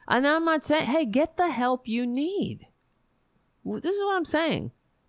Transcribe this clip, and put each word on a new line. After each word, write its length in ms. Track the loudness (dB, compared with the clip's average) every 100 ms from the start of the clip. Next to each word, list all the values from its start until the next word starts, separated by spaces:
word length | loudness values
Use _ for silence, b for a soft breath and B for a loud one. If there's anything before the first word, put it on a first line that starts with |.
| b
And 200 | 2 2
I'm 180 | 2
not 200 | 2 0
saying, 200 | 2 0
hey, 220 | 2 0 2
get 300 | 0 0 0
the 140 | 0
help 380 | 2 0 0 -2
you 180 | -2 -2
need. 600 | -2 -2 -2 -4 -6 -14 _ _ _ _ _ _ _ _ _
W-, 160 | -8 -6
this 160 | -4 -2
is 60 |
what 140 | 0 0
I'm 80 |
saying. 480 | 0 0 0 -2 -4 -12 _ _